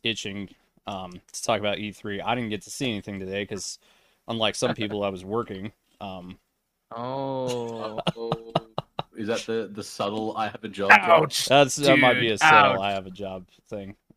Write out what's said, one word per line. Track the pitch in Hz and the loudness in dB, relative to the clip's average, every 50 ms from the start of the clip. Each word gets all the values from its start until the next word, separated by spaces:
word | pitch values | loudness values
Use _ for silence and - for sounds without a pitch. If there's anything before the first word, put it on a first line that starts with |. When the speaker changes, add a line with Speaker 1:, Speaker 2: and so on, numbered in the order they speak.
| - | -2
Speaker 1:
itching, | 113 110 - - 107 98 101 98 87 - _ _ _ _ _ - - | -4 -4 -2 -6 -8 -8 -8 -10 -10 -12 _ _ _ _ _ -10 -10
um, | 101 95 92 90 90 90 _ _ - | -8 -8 -8 -10 -14 -16 _ _ -14
to | - - | -8 -2
talk | - 113 101 | 0 0 0
about | 104 104 101 92 | 0 -2 -2 -2
E | 107 104 | -6 -8
three. | 95 - - 107 101 98 | -10 -10 -10 -8 -6 -4
I | 80 101 120 | -2 -2 -2
didn't | 123 120 110 | -2 -2 -4
get | 107 101 - | -4 -6 -8
to | - | -10
see | - - 143 127 | -8 -4 -4 -2
anything | 110 101 - - 101 95 | -2 -4 -6 -8 -10 -8
today | 95 92 98 101 104 | -6 -4 -4 -4 -4
'cause, | - 107 95 - - - - _ _ _ _ _ _ _ _ _ - | -4 -6 -8 -8 -10 -12 -14 _ _ _ _ _ _ _ _ _ -6
unlike | 113 113 110 104 - | -2 0 0 0 0
some | - 139 120 110 | 0 0 -2 0
Speaker 2:
<laughs> | |
Speaker 1:
people, | - 110 104 107 101 101 | -2 -4 -4 -2 -2 -2
I | 101 | -2
was | 98 90 92 | -2 -4 -6
working. | 95 107 117 113 110 104 95 98 107 - _ _ _ _ - | -4 -2 -2 -2 -4 -8 -10 -10 -12 -14 _ _ _ _ -14
Um, | 104 98 92 92 90 90 95 - _ _ _ _ _ _ _ _ _ - 113 | -12 -12 -10 -12 -12 -16 -18 -18 _ _ _ _ _ _ _ _ _ -16 -12
Speaker 2:
Oh. | 117 120 127 131 139 135 135 135 131 131 127 123 120 117 117 117 113 110 110 107 110 - - - | -10 -8 -6 -6 -6 -4 -4 -4 -4 -2 -2 -2 -4 -4 -6 -6 -8 -8 -8 -6 -4 -4 -6 -4
Speaker 3:
<laughs> | 113 117 117 117 113 113 113 113 113 113 113 - - - _ _ - - _ - 110 | -4 -4 -4 -4 -4 -6 -4 -4 -4 -4 -4 -10 -10 -10 _ _ -12 -12 _ -8 -8
Is | 107 104 | -4 -2
that | 117 110 - - | -2 -2 -2 -4
the, | 113 113 110 95 | -4 -4 -4 -6
the | 104 107 101 | -8 -12 -12
subtle | - - - 110 101 107 110 110 110 - 110 | -10 -6 -4 -4 -4 -2 -4 -4 -4 -4 -4
"I | 110 104 | -4 -4
have | 98 - - | -4 -8 -12
a | 107 | -10
job" | 98 98 98 - | -6 -2 4 6
joke? | 220 202 | 6 6
Speaker 2:
Ouch, | 190 180 170 160 156 147 - - - - | 8 8 6 6 6 4 -2 -2 2 6
Speaker 1:
That's, | 127 143 143 131 - - | 6 6 6 6 2 2
that | 143 139 135 - | 4 6 6 8
might | 135 127 123 | 8 6 6
be | 123 120 113 | 4 2 2
Speaker 2:
dude, | 107 | 2
Speaker 1:
a | 98 | 6
subtle | 156 156 156 151 143 135 131 | 8 8 10 10 8 8 4
Speaker 2:
ouch. | 98 | 2
Speaker 1:
"I | 98 101 | 0 0
have | 98 98 92 95 | -2 -2 -4 -8
a | |
job" | 92 95 101 95 95 95 92 _ _ _ _ - | -10 -10 -8 -8 -8 -10 -12 _ _ _ _ -12
thing. | 113 104 98 95 98 _ _ _ - | -10 -10 -10 -10 -14 _ _ _ -14